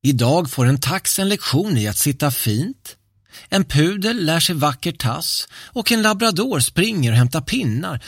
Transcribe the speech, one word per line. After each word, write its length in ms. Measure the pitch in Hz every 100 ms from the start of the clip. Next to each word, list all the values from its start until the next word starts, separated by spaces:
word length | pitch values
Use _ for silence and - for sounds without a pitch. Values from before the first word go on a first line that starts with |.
Idag 480 | 135 131 117 165 156
får 160 | - 123
en 140 | 143
tax 380 | 131 185 - -
en 100 | 196
lektion 480 | 202 - 131 208 135
i 120 | 104
att 80 | 104
sitta 340 | 147 139 147
fint. 680 | 127 117 107 185 - - - _ _ _ - -
En 160 | 190
pudel 600 | - 143 160 202 208 233
lär 160 | 156 165
sig 140 | 160
vacker 380 | 165 147 135 175
tass 560 | - 120 135 - - -
och 400 | - - 247 -
en 100 | 226
labrador 580 | 214 202 226 175 254 170
springer 500 | - - 214 202 120
och 80 | 113
hämtar 220 | 123 160
pinnar 640 | 160 247 156 113 180 127